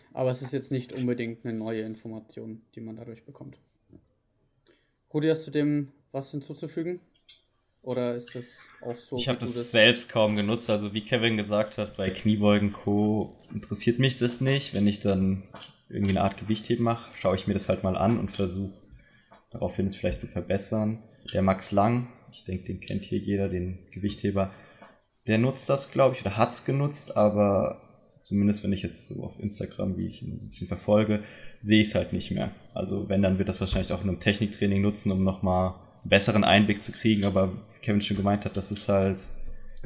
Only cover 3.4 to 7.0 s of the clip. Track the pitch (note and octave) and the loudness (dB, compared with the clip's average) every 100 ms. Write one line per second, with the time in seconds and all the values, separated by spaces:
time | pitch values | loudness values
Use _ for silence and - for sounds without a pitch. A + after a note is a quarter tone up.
3.4 | C3+ - _ _ _ - _ _ _ _ | -18 -20 _ _ _ -20 _ _ _ _
4.4 | _ _ _ _ _ _ _ D3+ D#3 D#3 | _ _ _ _ _ _ _ -2 2 0
5.4 | D#3+ D3 D3 D3 C#3 - _ C3+ C3+ D3 | -2 0 0 0 -4 -10 _ -10 -8 -10
6.4 | C3+ C#3+ D#3 - E3 F3+ | -10 -12 -10 -6 -6 -8